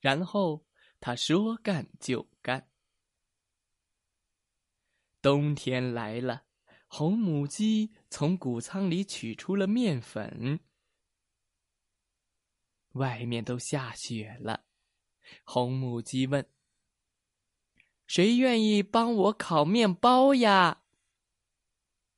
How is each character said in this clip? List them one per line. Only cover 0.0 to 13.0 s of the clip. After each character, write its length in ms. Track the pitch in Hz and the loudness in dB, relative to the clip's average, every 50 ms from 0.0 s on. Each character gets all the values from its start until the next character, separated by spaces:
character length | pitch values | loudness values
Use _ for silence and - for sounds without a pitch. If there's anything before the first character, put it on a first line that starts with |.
然 240 | - 135 139 151 185 | 0 0 0 0 -2
后 400 | 170 - 208 196 170 151 156 - _ _ _ _ _ _ _ | -4 -2 -2 -2 -2 -4 -6 -10 _ _ _ _ _ _ _
它 160 | - - 123 | -8 -8 -6
说 400 | 127 - - 156 185 214 220 226 | -6 -2 0 0 0 0 -2 -4
干 320 | 226 _ 220 190 151 113 - - - | -6 _ -4 -4 -4 -6 -8 -14 -16
就 240 | - - 127 113 - - _ _ | -6 -6 -6 -6 -6 -10 _ _
干。 300 | _ - 127 135 - _ _ _ _ _ _ _ _ _ _ _ _ _ _ _ _ _ _ _ _ _ _ _ _ _ _ _ _ _ _ _ _ _ _ _ _ _ _ _ _ _ _ _ _ _ _ _ _ _ _ _ | _ -6 -6 -6 -8 _ _ _ _ _ _ _ _ _ _ _ _ _ _ _ _ _ _ _ _ _ _ _ _ _ _ _ _ _ _ _ _ _ _ _ _ _ _ _ _ _ _ _ _ _ _ _ _ _ _ _
冬 360 | - 139 139 143 147 147 147 | 0 2 2 2 2 0 -2
天 360 | 139 - 131 127 127 127 127 120 | -4 -4 -4 -4 -2 -2 -4 -4
来 280 | 117 117 107 110 120 | -6 -6 -6 -8 -6
了， 260 | 127 127 120 131 _ _ _ _ _ _ _ _ _ | -6 -6 -6 -8 _ _ _ _ _ _ _ _ _
红 320 | _ - - 151 160 202 233 | _ -8 -4 -2 0 0 0
母 300 | 226 185 156 147 143 143 | 0 0 0 -2 -2 -4
鸡 440 | - - 214 220 220 214 214 214 - _ _ _ | -4 -2 0 0 2 0 0 -2 -6 _ _ _
从 260 | - - 147 151 185 | -8 -4 -2 -2 -2
谷 240 | 180 - 131 123 117 | -2 -2 -4 -6 -6
仓 300 | 120 - - 196 196 190 | -6 -8 -6 -4 -2 -2
里 140 | 165 180 196 | -2 -2 -4
取 300 | - - - - 113 110 | -6 -8 -10 -8 -10 -10
出 200 | - - - 190 | -10 -6 -4 -2
了 120 | 202 190 | -2 0
面 340 | 190 208 247 247 208 151 123 | 0 0 0 0 0 -2 -2
粉。 600 | 113 - - - 107 - - - 110 127 147 160 - _ _ _ _ _ _ _ _ _ _ _ _ _ _ _ _ _ _ _ _ _ _ _ _ _ _ _ _ _ _ _ _ _ _ _ _ _ _ _ _ _ _ _ _ _ _ | -6 -8 -10 -10 -10 -10 -10 -8 -6 -4 -4 -6 -8 _ _ _ _ _ _ _ _ _ _ _ _ _ _ _ _ _ _ _ _ _ _ _ _ _ _ _ _ _ _ _ _ _ _ _ _ _ _ _ _ _ _ _ _ _ _
外 320 | 127 | -4